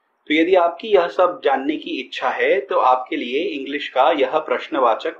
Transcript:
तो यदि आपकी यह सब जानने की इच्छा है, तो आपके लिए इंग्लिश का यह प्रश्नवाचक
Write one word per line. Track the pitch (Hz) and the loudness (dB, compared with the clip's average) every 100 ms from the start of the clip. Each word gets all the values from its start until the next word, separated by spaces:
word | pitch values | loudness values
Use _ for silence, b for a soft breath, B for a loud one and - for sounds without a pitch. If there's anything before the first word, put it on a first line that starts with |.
| _ _ - | _ _ -2
तो | |
यदि | 151 165 | 0 4
आपकी | 185 170 - 226 | 4 2 -2 0
यह | 196 175 | 2 2
सब | - 180 - | 2 0 2
जानने | 147 135 139 156 | 0 0 -2 -6
की | - | -6
इच्छा | 139 127 - 135 | -8 -8 -6 -4
है, | 120 127 190 | 0 0 0
तो | 196 180 | 0 2
आपके | 123 127 - 151 | 2 2 -2 -6
लिए | 123 135 | -4 -4
इंग्लिश | 180 147 135 143 - | -4 -6 -8 -8 -4
का | 131 - | 2 2
यह | 156 127 151 | 4 0 0
प्रश्नवाचक | - 123 - 151 120 110 160 | -2 -4 -2 0 2 2 -4